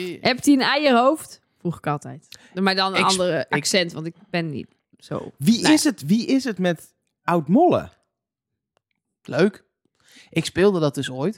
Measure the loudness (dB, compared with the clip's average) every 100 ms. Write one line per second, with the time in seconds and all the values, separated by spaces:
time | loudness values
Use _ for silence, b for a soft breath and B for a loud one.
0 | -6 -6 -4 0 2 2 2 0 2 4
1 | 4 0 -4 -20 _ _ -8 -6 -6 -6
2 | -8 -18 _ B B -2 0 0 0 0
3 | 0 0 0 -2 -4 -4 0 0 0 -4
4 | -12 -14 _ -6 -6 -8 -12 _ _ _
5 | -12 -10 -10 -2 2 2 4 4 2 -2
6 | 0 0 2 -2 -2 -2 -2 -4 -8 _
7 | _ _ -2 -2 2 4 6 4 -2 _
8 | _ _ _ _ _ _ _ _ _ _
9 | _ _ -6 0 0 -2 _ _ _ _
10 | b b b -4 -4 2 2 2 0 -2
11 | -6 -6 -6